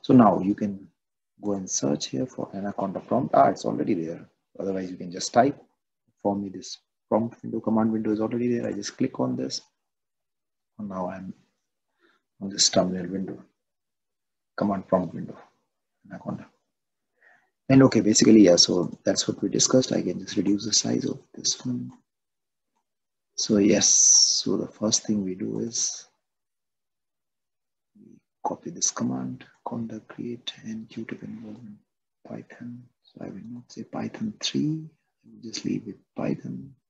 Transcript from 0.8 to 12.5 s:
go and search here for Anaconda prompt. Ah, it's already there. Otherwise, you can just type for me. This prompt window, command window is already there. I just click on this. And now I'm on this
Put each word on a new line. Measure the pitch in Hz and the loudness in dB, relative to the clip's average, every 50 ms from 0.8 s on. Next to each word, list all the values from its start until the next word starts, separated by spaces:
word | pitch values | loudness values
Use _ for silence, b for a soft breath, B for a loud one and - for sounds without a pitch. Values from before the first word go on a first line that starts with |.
| - - _ _ _ _ _ _ _ _ _ _ | -14 -20 _ _ _ _ _ _ _ _ _ _
go | - 101 101 | -6 -6 -6
and | 98 95 - | -6 -6 -6
search | - - - 139 147 151 - - | -6 -4 -2 -2 -2 -2 -4 -6
here | - 131 131 127 | -4 -6 -6 -6
for | - - - - - | -6 -12 -12 -10 -10
Anaconda | 98 98 101 98 - - 98 90 92 | -8 -8 -8 -6 -6 -6 -6 -6 -8
prompt. | - - 117 - - 160 - | -6 -2 -2 -2 -2 2 4
Ah, | 135 139 - | 6 6 6
it's | - - - | 2 0 -4
already | - 55 - - - - | -6 -4 -4 -2 -2 -2
there. | 85 80 80 85 85 - - _ _ _ _ _ - | -2 -2 -6 -8 -12 -14 -20 _ _ _ _ _ -8
Otherwise, | 85 98 95 95 92 90 | -6 -6 -4 -4 -6 -8
you | 90 90 | -10 -12
can | 95 90 | -12 -12
just | 82 95 - - - | -10 -8 -10 0 4
type | 123 120 143 139 - - _ _ _ _ _ _ _ _ _ _ _ | 4 4 4 2 -4 -14 _ _ _ _ _ _ _ _ _ _ _
for | _ 101 101 | _ -2 -2
me. | 101 101 98 | -2 -4 -8
This | 92 92 90 - - - _ _ _ _ _ _ | -10 -12 -14 -14 -16 -16 _ _ _ _ _ _
prompt | 113 110 113 117 - - | 0 0 0 -2 -8 -12
window, | - 117 113 113 | -12 -8 -8 -4
command | - 110 110 110 110 113 | -2 0 2 2 2 2
window | 110 110 110 110 | 0 0 0 0
is | 107 104 | 0 0
already | 110 113 120 120 120 123 120 | 0 -2 -2 -2 -2 0 -2
there. | 120 120 110 | -2 -2 -4
I | 98 | -6
just | 98 104 - - - | -6 -8 -10 -6 -4
click | 127 131 - - | -4 -4 -2 -4
on | 127 127 127 | -4 -4 -2
this. | 123 131 135 - - - _ _ _ _ _ _ _ _ _ _ _ _ _ _ _ _ _ _ _ _ _ _ _ | -4 -6 -6 -8 -10 -12 _ _ _ _ _ _ _ _ _ _ _ _ _ _ _ _ _ _ _ _ _ _ _
And | 107 101 | -12 -10
now | 95 95 90 92 | -8 -8 -8 -8
I'm | 95 95 95 95 - _ _ _ _ _ _ _ _ _ _ _ _ _ _ _ _ _ _ _ _ _ | -8 -10 -12 -14 -14 _ _ _ _ _ _ _ _ _ _ _ _ _ _ _ _ _ _ _ _ _
on | 98 | -12
this | 98 | -10